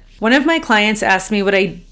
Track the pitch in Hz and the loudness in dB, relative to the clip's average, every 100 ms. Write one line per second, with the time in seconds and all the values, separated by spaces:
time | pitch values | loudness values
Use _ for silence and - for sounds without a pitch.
0 | - - 214 262 285 330 320 220 208 214 | -20 -6 0 0 2 -2 0 0 2 0
1 | - 190 185 208 196 196 185 160 - | 0 0 0 -2 0 0 0 -4 -18